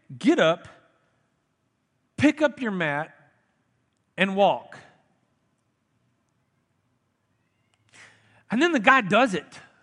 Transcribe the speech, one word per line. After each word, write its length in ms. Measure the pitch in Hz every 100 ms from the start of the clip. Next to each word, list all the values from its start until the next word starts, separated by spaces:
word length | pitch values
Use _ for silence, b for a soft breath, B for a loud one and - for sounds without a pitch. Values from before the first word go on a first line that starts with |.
| - 123
get 220 | 247 320
up, 300 | 165 175 - - _ _ _ _ _ _ _ _ _ _ _ _ _ -
pick 260 | 285 294
up 200 | 294 294
your 100 | 240
mat, 420 | 190 156 143 160 _ _ _ _ _ _ _ _ _ _ -
and 220 | 196 190
walk." 400 | 190 123 - - - _ _ _ _ _ _ _ _ _ _ _ _ _ _ _ _ _ _ _ _ _ _ _ _ _ _ _ _ _ _ b b b b b b
And 120 | 226
then 100 | 339
the 80 | 294
guy 220 | 190 269
does 320 | 190 208 247
it. 260 | 170 - - - _